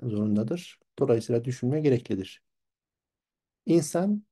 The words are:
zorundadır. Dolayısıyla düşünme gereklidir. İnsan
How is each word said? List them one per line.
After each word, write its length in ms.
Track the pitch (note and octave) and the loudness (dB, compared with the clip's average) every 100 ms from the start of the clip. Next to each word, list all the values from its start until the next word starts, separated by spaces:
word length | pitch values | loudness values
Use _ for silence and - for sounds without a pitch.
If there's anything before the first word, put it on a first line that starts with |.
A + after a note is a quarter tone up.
zorundadır. 760 | B2+ G#2 G#2+ G#2 A2 F3 - - _ - | -6 -2 0 0 0 -4 -10 -20 _ -4
Dolayısıyla 460 | C3+ A#2 A2+ A#2+ B2 | 2 2 2 -2 -2
düşünme 360 | B2+ B2 D3+ | -4 -2 0
gereklidir. 600 | D3+ A#2+ - G2 F#2 - _ _ _ _ _ _ _ _ _ _ _ _ - | 2 2 0 -6 -6 -12 _ _ _ _ _ _ _ _ _ _ _ _ 2
İnsan 580 | E3+ D#3 E3+ G3 G#3 - | 2 2 -2 0 -2 -6